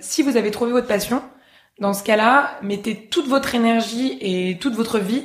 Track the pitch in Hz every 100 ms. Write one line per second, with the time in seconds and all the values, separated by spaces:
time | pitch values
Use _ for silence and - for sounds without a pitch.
0 | - - 285 233 208 208 240 247 240 208
1 | 202 247 - - _ _ _ - 202 196
2 | - 214 220 269 285 - 202 202 220 214
3 | - - 277 269 269 240 226 226 226 233
4 | 262 - 202 185 185 180 277 226 226 220
5 | 190 247